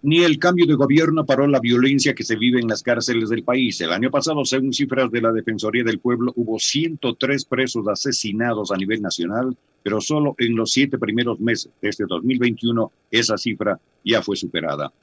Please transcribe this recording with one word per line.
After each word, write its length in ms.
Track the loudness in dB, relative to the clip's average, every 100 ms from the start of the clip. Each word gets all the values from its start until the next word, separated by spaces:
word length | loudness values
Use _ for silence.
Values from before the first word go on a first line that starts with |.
Ni 160 | 4 4
el 160 | 4 4
cambio 280 | 2 4 4
de 80 |
gobierno 520 | 4 4 4 4 0 2
paró 220 | 2 4
la 100 | 2
violencia 560 | 4 4 4 4 2
que 100 | -2
se 120 | -2 0
vive 240 | 2 2
en 80 | 0
las 140 | -4
cárceles 460 | -2 -2 0 -2 0
del 140 | -2
país. 380 | 0 0 0 -2
El 120 | -2
año 180 | 0 0
pasado, 340 | 0 0 -2
según 280 | 0 0 0
cifras 380 | -2 -2 0 0
de 100 | 2
la 120 | 0
Defensoría 500 | 0 -2 -4 -2 0
del 160 | 0 0
Pueblo, 340 | 0 0 0 -2
hubo 240 | -2 -2
ciento 540 | -2 -2 -2 -4 -6
tres 300 | -4 -2 -2
presos 420 | -2 -2 -2 -2 -4
asesinados 840 | -4 -4 -4 -4 -2 -2 -2 -2
a 40 | -4
nivel 240 | -2 -2
nacional, 560 | -4 -4 -4 -2 -4 -6 _ _
pero 160 | -4 -2
solo 340 | 0 0 0 0
en 180 | 0 0
los 160 | 0
siete 260 | 2 0 0
primeros 400 | -2 -2 -2 -2
meses 320 | -2 -2 -6 _
de 80 | -6
este 160 | -4 -4
dos 160 | -2
mil 140 | -2 0
veintiuno 500 | 0 0 -2 0 -2 _ _
esa 260 | -2 0 -2
cifra 400 | -4 -4 -4 -4 _ _
ya 180 | 0 0
fue 140 | 0 -4
superada. 560 | -4 -4 -4 -4 -6 _